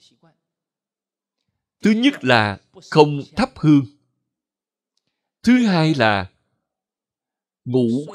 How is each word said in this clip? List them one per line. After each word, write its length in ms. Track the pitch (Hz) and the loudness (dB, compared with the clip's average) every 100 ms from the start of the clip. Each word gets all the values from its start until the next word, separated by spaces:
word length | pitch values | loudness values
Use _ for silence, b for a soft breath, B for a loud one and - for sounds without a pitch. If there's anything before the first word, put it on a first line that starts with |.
| _ _ 165 _ _ _ _ _ _ _ _ _ _ _ _ _ _ _ | _ _ _ _ _ _ _ _ _ _ _ _ _ _ _ _ _ _
Thứ 80 | 208 | -2
nhất 340 | 220 262 277 | 0 0 -2
là 360 | 127 117 104 95 _ - - | 0 0 0 -6 _ -20 -4
không 320 | 156 147 143 - - | 2 2 0 -10 -6
thắp 140 | 262 - | -6 -2
hương. 300 | 156 143 117 _ _ _ _ _ _ _ _ _ _ _ _ _ _ _ | 2 2 0 _ _ _ _ _ _ _ _ _ _ _ _ _ _ _
Thứ 240 | - 254 226 | 0 2 2
hai 280 | 175 160 | 0 0
là 380 | 151 110 101 95 _ _ _ _ _ _ _ _ _ _ _ _ _ | 0 0 0 -6 _ _ _ _ _ _ _ _ _ _ _ _ _
ngủ 420 | 123 127 120 123 151 | -6 -2 -2 -4 -8